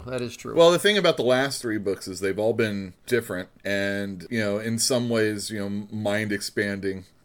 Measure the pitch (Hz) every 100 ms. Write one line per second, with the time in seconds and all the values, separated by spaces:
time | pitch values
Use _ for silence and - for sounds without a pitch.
0 | 120 127 120 - 120 139 170 175 202 208
1 | 175 160 120 127 139 131 120 107 98 92
2 | - 87 95 95 107 113 110 101 95 -
3 | - 120 - 90 92 - 98 101 101 101
4 | 98 92 85 117 104 104 113 113 - 127
5 | 120 113 107 104 95 110 101 101 104 107
6 | 104 104 107 101 - - 101 98 98 95
7 | - _